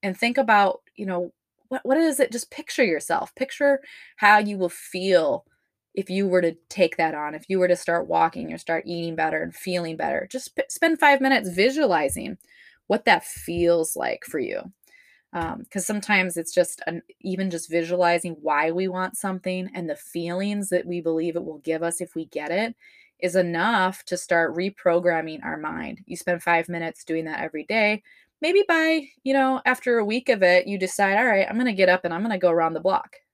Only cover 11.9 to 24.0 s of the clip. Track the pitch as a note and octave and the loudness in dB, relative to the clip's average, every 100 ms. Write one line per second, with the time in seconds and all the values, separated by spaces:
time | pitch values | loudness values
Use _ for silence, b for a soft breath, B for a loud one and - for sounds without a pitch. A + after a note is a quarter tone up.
11.9 | E3+ C#3+ - - - b b b b _ | 2 0 -4 -10 -12 b b b b _
12.9 | G#3+ - F3+ - - - E3+ E3+ E3+ D#3+ | -2 4 2 2 -14 -8 0 2 4 2
13.9 | - B1 - - D#3+ A#2+ - - - b | -4 -4 -6 -6 -6 -4 -6 -10 -18 b
14.9 | b b b b F3+ E3 - - G3+ - | b b b b -8 -6 -8 -8 -8 -4
15.9 | G#3 G3 G3+ F#3 E3+ E3 - F3+ - - | -6 0 2 2 -2 -2 2 0 0 -8
16.9 | E3+ - - - F#3 F#3+ E3+ - E3 E3 | -10 -12 -12 -6 -4 -2 -4 -2 -2 0
17.9 | F3+ F3 F3 F3 D#3 D3+ D3 D#3+ E3+ F#3+ | 2 2 2 -2 -8 -2 0 0 0 -2
18.9 | F3+ F#3 - G3 F#3+ F#3 F#3 F#3 F#3 E3+ | -2 -6 -6 -6 -6 -6 -6 -6 -8 -8
19.9 | D3 - E3+ E3+ F3 G3+ G3+ G3 F3+ F3 | -8 -8 -8 -6 -4 -4 -4 -2 -2 -2
20.9 | F3 E3 D#3+ E3 E3 D#3+ D3+ D#3 D#3+ E3+ | -4 -2 -2 -2 -4 -8 -10 -6 -2 -2
21.9 | E3 E3+ - D#3+ D#3 D3 F3 A3+ A#3 b | -4 -8 -10 -10 -8 -4 -4 -4 -8 b
22.9 | b b b F3+ F3+ F3 E3+ G3 A3+ F#3 | b b b -2 0 0 0 0 2 0
23.9 | F#3 | -2